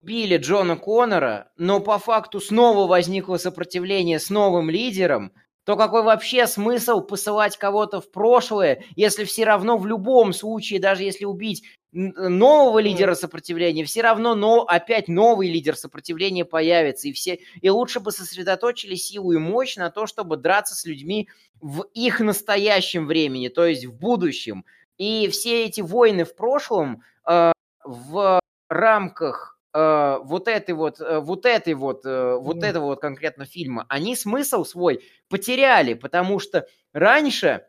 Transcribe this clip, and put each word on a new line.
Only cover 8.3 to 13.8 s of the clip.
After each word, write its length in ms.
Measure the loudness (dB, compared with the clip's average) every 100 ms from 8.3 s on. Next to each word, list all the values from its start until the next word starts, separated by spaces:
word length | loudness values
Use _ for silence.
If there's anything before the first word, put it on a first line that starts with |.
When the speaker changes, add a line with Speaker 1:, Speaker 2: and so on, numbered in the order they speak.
| 4 4 0 0 0 -4 0
Speaker 1:
если 260 | 0 0
всё 220 | -6 -2 2
равно 320 | 2 2 0
в 100 | -2
любом 460 | -4 2 4 4
случае, 480 | 0 -8 -8 -6 -2
даже 220 | 0 0
если 200 | -2 -6
убить 400 | -8 -8 -8 -8 -12 _ _ -8
н-, 160 | -8 -4 -2
нового 520 | 4 6 8 6 4
Speaker 2:
Мгм. 60 | 2
Speaker 1:
лидера 280 | 2 0 0
сопротивления, 720 | -4 -12 -10 -2 -2 -2